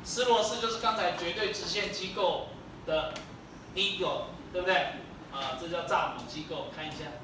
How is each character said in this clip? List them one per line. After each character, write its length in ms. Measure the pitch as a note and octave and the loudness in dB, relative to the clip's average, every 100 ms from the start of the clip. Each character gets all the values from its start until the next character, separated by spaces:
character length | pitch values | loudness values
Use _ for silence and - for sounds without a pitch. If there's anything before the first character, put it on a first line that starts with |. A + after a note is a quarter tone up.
斯 220 | - A#3 B3 | -4 2 6
罗 180 | A#3 | 6
氏 160 | - A#3 | 6 2
就 80 | A#3 | 0
是 120 | A3+ | 2
刚 180 | A#3 A3+ | 2 4
才 180 | F3+ - | 2 2
绝 180 | B3+ | -2
对 200 | G#3+ G#3+ | 2 0
直 120 | - - | 0 -2
线 280 | G#3 F#3 | 0 0
机 160 | - F#3 G#3 | -2 -4 2
构 320 | F#3+ - - - - - - | 4 4 -2 -10 -14 -10 2
的 260 | D#3+ D#3 - - - - - - | 2 2 -4 -10 -14 -14 -16 -8
第 200 | F#3 G3 | 0 0
一 60 | F#3+ | 2
个， 260 | E3+ F3 - - - | 0 0 -4 -8 -4
对 100 | F3+ | 0
不 60 | F3+ | 4
对？ 80 | F#3 - - - - - | 4 4 -4 -10 -14 -10
啊， 240 | - - D#3+ | -6 -4 -4
这 80 | E3+ | -2
叫 140 | E3+ - | -4 2
蚱 300 | D#3 - - | 2 2 -2
蜢 100 | - | -8
机 180 | D3+ D3+ | -8 -6
构， 180 | D3+ C3 - | -6 -6 -6
看 100 | D#3 | -8
一 60 | |
下。 140 | B2+ D3+ D3 | -6 -8 -10